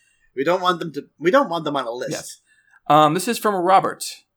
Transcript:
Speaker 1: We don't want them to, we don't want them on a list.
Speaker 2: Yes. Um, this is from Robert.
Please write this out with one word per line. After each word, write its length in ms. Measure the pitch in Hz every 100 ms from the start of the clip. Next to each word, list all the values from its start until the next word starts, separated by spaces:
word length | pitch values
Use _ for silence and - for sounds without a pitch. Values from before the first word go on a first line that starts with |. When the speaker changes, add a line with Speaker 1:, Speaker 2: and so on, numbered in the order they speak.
| _ _ _
Speaker 1:
We 80 | -
don't 180 | 143 185
want 200 | 180 175
them 120 | 170
to, 140 | 143 - _
we 120 | 160
don't 180 | 262 247
want 160 | 170
them 120 | 151 143
on 100 | 120
a 60 |
list. 180 | 120 120
Speaker 2:
Yes. 300 | 104 - - _ _ _ _ -
Um, 260 | 147 151
this 140 | 165 240
is 100 | 226
from 160 | 220
Robert. 500 | 196 175 190 110 87 - - _